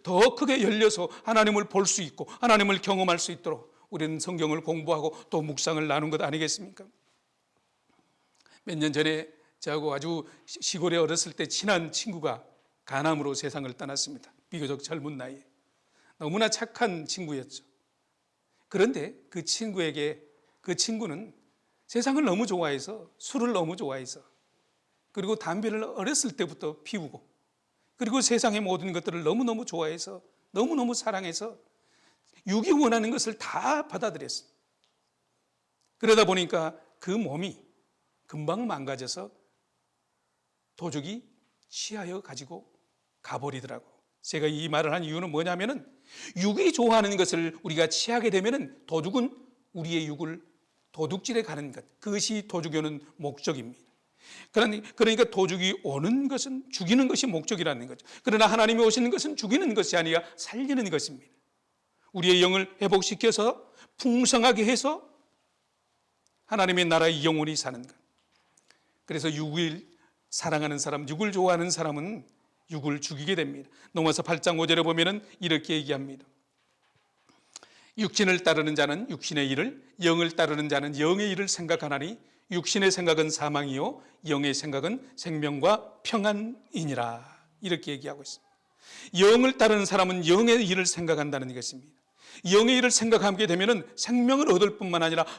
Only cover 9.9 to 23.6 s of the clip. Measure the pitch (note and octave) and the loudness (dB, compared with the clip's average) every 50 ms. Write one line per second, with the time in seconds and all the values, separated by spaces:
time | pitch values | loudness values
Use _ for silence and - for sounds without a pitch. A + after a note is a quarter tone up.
9.9 | C#3 C#3+ C#3 E3 E3+ D#3+ - - - - _ - - - - - - E3+ D#3+ F3+ | -4 -4 -4 -4 -4 -6 -6 -10 -16 -20 _ -18 -12 -6 -6 -4 -4 0 0 2
10.9 | E3 E3+ D#3+ D3+ E3 E3 - E3+ - - D#3+ - - - - G#3 G3 F3 E3 D#3 | 2 2 2 2 2 -2 -2 -4 -4 -6 -6 -4 -4 -2 0 2 2 2 0 -2
11.9 | D#3 - - A3+ F3+ E3+ C#3+ G2 F2 - - - _ _ _ _ _ _ _ - | -6 -6 -6 -6 -8 -6 -6 -6 -6 -6 -10 -20 _ _ _ _ _ _ _ -6
12.9 | C#3 C3+ C#3+ D#3+ D#3+ D3 C#3+ C#3+ C#3 C3+ - C#3+ C#3+ D3 C3+ B2+ B2 - - C#3 | -4 -2 0 0 0 0 -2 -4 -4 -4 -6 -8 -8 -8 -10 -10 -12 -12 -10 -8
13.9 | C#3 C3+ - D3 D3 B2+ - - _ _ _ - - E3 D3 C3+ C#3+ C3+ - - | -6 -6 -6 -6 -8 -16 -18 -20 _ _ _ -12 -10 -8 -6 -6 -6 -8 -8 -8
14.9 | E3 D#3+ C3+ D3+ D3 C3 B2 C3 C#3 C#3 _ _ _ _ _ _ _ _ _ _ | -8 -8 -8 -10 -10 -10 -12 -14 -14 -18 _ _ _ _ _ _ _ _ _ _
15.9 | _ _ _ _ _ - D#3+ D3+ E3+ G#3+ A3 G#3+ A3 - A#3 A3 - - A#3+ G#3+ | _ _ _ _ _ -8 -6 -4 0 2 2 0 0 -2 -6 -6 -2 0 0 0
16.9 | F3+ E3 D#3 - - F#3+ F3+ D3+ D3 C3+ B2+ - - - _ _ _ _ _ _ | 0 -2 -6 -8 -8 -8 -6 -6 -6 -8 -8 -10 -16 -20 _ _ _ _ _ _
17.9 | _ _ _ _ _ _ _ _ _ _ _ _ _ _ _ - - F3 G3 B3 | _ _ _ _ _ _ _ _ _ _ _ _ _ _ _ -4 2 2 2 4
18.9 | C4+ - C#3+ G3+ B3+ - _ _ - F3 E3 - - - A3+ A3 F#3+ F#3 E3+ D#3 | 2 -2 -6 -8 -12 -16 _ _ -10 -8 -4 -4 -4 -4 -4 -6 -4 -2 -2 -2
19.9 | C#3 D3+ D3 D3+ D#3 - - _ _ _ _ _ _ _ - F#3 F3+ F3+ - - | -2 -2 -4 -4 -4 -8 -14 _ _ _ _ _ _ _ -6 -6 -2 -2 -2 -2
20.9 | A3+ G#3+ A#3 F3+ C#3 E3+ A3+ - - _ _ _ _ _ _ _ _ _ _ - | -2 -6 -6 -6 -8 -10 -12 -16 -20 _ _ _ _ _ _ _ _ _ _ -6
21.9 | - A#3 A#3+ C4+ C4+ D4 D4+ G#3 F3 G3+ B3 - F#3+ F3+ E3 D3 C#3 C3+ - - | -4 -2 0 0 0 2 2 2 2 0 0 -2 -2 -2 0 -2 -2 -4 -6 -10
22.9 | A3 G#3+ - - _ - - - - C4+ A#3 A#3+ A3+ F#3 | -14 -14 -16 -20 _ -16 -12 -6 -2 -2 0 0 0 0